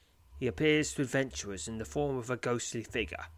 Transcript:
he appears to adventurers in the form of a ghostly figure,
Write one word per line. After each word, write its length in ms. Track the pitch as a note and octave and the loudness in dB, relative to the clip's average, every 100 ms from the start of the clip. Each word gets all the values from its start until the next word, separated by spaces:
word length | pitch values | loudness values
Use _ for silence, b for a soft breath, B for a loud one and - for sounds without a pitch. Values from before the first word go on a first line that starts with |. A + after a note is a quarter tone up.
| b b - - | b b -18 -4
he 60 | B2 | -2
appears 480 | - D3+ D3+ D3 | 4 6 6 4
to 80 | - | 0
adventurers 640 | C3 C3+ C3+ - G2+ F#2+ - | 0 2 0 -2 -6 -6 -6
in 120 | A2+ | -6
the 60 | G#2+ | -4
form 320 | D3 C#3+ C3 | 0 0 0
of 120 | A2+ | 0
a 80 | B2 | 0
ghostly 460 | B2+ A#2+ - A#2 | 2 0 0 -4
figure, 420 | G#2+ B2 G#2+ - - | -2 -2 -2 -4 -10